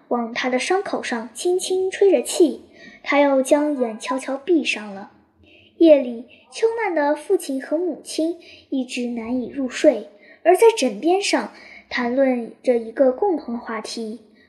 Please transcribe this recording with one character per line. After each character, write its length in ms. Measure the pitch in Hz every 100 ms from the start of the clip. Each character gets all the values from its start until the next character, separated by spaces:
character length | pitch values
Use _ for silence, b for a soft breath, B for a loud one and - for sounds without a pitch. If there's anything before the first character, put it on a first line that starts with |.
| -
往 240 | 240 226
他 160 | 240 254
的 120 | 247
伤 220 | - 381
口 200 | 403 247
上 260 | - 233 233
轻 240 | - 359 370
轻 320 | - 370 381
吹 180 | - 403
着 120 | 285
气。 400 | - - 311 - - B B B
他 140 | - 285
又 240 | 285 269
将 340 | 262 294 302 277
眼 180 | 233 220
悄 180 | - 262
悄 200 | 269 269
闭 260 | - 330
上 320 | 240 214 208
了。 160 | 196 208 _ _ _ b b b -
夜 200 | 330 285
里， 300 | 247 233 262 b b
秋 160 | - 453 466
曼 180 | 415
的 220 | 320 285 302
父 200 | - 381
亲 240 | - 269
和 160 | - 302
母 240 | 359 247
亲 340 | - - 320 330 B B B
一 140 | 262
直 240 | 247 247 240
难 340 | 240 220 254
以 60 | 226
入 200 | 269 254
睡， 400 | - 311 226 - b b b
而 120 | 320 370
在 120 | 453 440
枕 240 | 254 202
边 200 | 320 392
上 320 | 403 285 208 B B B _
谈 260 | 247 240
论 380 | 254 269 247 226 -
着 140 | 262 240
一 160 | 226
个 180 | 226 262
共 260 | 254 403 302
同 180 | -
的 60 | 233
话 200 | - 220
题， 420 | - 233 220 233 _ b